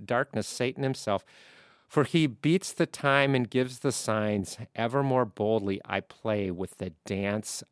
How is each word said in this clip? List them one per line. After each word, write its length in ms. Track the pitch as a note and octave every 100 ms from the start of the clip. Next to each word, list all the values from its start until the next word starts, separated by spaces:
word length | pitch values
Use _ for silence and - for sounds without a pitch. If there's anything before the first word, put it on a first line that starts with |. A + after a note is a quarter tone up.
| G#2
darkness, 400 | A#2+ C#3 A2 -
Satan 380 | - B2+ B2+
himself. 400 | C3+ C3 - G2 - - - - - _ _
"For 160 | D3+
he 220 | C3+ E3 D3+
beats 460 | G#2+ D3+ F#3 -
the 140 | - E3
time 480 | - C#3+ C#3 C#3
and 140 | C3+ A2+
gives 300 | B2+ B2+ B2+
the 120 | C#3
signs. 640 | - - A2 G#2+ G#2 F2+ - G#2+
Evermore 500 | - A#2 C3+ C#3 B2+
boldly 560 | A2+ - G#2+ A2 G2+ G2
I 160 | - G2
play 500 | - - A2+ G#2+ F#2+
with 280 | F2 F#2 -
the 140 | F#2 -
dance 600 | - G2 G2+ G#2+ - - -